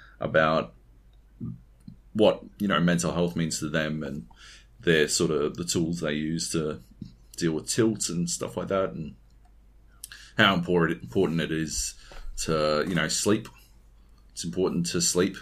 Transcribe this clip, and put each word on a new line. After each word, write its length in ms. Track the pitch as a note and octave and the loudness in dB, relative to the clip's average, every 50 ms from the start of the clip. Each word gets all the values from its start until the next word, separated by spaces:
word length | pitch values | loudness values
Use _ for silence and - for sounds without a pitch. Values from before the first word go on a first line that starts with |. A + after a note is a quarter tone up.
| - - - - | -20 -20 -10 -8
about 540 | - D#2+ - D#2+ D#2+ D#2 D#2+ D#2+ - - - - - _ - - _ - - - - _ _ - A#2+ - - - - - - _ _ - - - _ - - | -6 0 2 4 4 4 4 2 0 -2 -10 -20 -20 _ -20 -20 _ -20 -20 -20 -20 _ _ -14 -12 -12 -12 -14 -18 -20 -20 _ _ -20 -20 -20 _ -10 0
what, 280 | G#2 G#2+ F#2+ D#2 - - - - - | 4 6 6 6 4 -2 -14 -6 -4
you 80 | G#2 | 0
know, 140 | G2+ F#2 E2 | 2 2 4
mental 320 | E2+ F2 F2 E2+ F2 E2 D2 | 4 4 4 2 2 0 0
health 240 | E2 F2 E2+ E2+ | 0 0 0 0
means 240 | E2+ E2 D#2+ D#2 - | -2 -2 -2 -2 -4
to 80 | D#2+ D2+ | -4 -2
them 340 | D2+ D#2+ D#2 D#2 D#2 D#2 D2+ | -2 -2 -2 -2 -4 -4 -6
and 240 | C#2 C#2 D2 - - - - - - - - - _ - - | -8 -8 -10 -10 -14 -18 -20 -20 -20 -20 -20 -20 _ -20 -2
their 260 | - F2 E2 D#2 D2+ | 2 4 6 6 6
sort 240 | D2 - - F2 D#2 | 4 2 2 2 2
of, 260 | D#2 D2 D2 D2+ C#2 | 2 0 0 -2 -2
the 80 | - F2 | -4 -6
tools 360 | E2+ - F#2 E2+ D#2+ F2 E2+ | -2 0 0 0 0 -2 -4
they 140 | D#2+ D2+ D2+ | -4 -4 -4
use 360 | D2+ D#2 D#2 E2 E2 D#2+ - | -2 -4 -4 -4 -4 -4 -4
to 300 | - E2+ D#2 D#2 D2+ - - - - - - - - - - - - | -2 -2 -2 -2 -6 -8 -12 -20 -18 -18 -18 -18 -18 -20 -20 -18 -8
deal 160 | - F2+ E2 D#2 | -4 -2 -2 -2
with 160 | D2+ - - | -2 -4 -4
tilt 400 | - - A2+ A2+ A2 - - - | 0 2 2 2 2 0 -4 -4
and 200 | E2+ E2+ F2 E2+ | -2 -2 -2 -2
stuff 280 | - - - - - | -4 -6 -6 -6 -6
like 100 | - F2+ F2 | -8 -4 -2
that, 220 | G2 F#2+ F#2+ F2+ | 0 0 0 -2
and 240 | E2+ E2 D#2+ C#2+ - - - _ _ - - - - - - - _ - - - - - - - - - - - - | -4 -8 -12 -12 -14 -18 -20 _ _ -20 -20 -20 -20 -20 -20 -20 _ -20 -20 -20 -20 -20 -20 -18 -18 -20 -20 -10 2
how 180 | - A2 G2+ G2 | 4 6 6 6
important, 460 | F2 E2+ F2+ F2+ F2 E2 D#2+ D#2 - - | 4 2 2 2 4 4 2 0 -4 -8
important 360 | - - G2 F#2 D2+ D#2+ E2 | -4 0 2 2 2 2 0
it 120 | D#2 D2 D#2 | -2 -2 -2
is 420 | D#2+ D#2+ D2+ - - - - - - - - - - - - - | -4 -4 -4 -4 -6 -6 -8 -10 -12 -18 -18 -16 -14 -12 -10 -8
to, 480 | - - - E2 D#2 D2+ D2+ D2+ D2+ D2 E2+ | -6 -4 -2 0 2 2 2 2 2 0 0
you 60 | F#2+ | 0
know, 100 | E2 D2+ | 0 0
sleep. 420 | D#2+ - - - G#2 G#2 A2+ A#2 - - - - - - - - - - - - - - - - - - | 0 -2 -2 2 2 2 0 0 -6 -16 -20 -20 -20 -20 -20 -20 -20 -20 -20 -20 -20 -20 -20 -20 -18 -14
It's 100 | - - | -10 -8
important 420 | F2 E2 F2 F#2 F2 - F2 E2+ | -6 -2 0 0 0 0 0 -2
to 140 | E2+ - F2+ | -2 -2 0
sleep, 360 | F2 - - F2+ F#2 G2+ - - | 0 0 2 2 2 0 -2 -6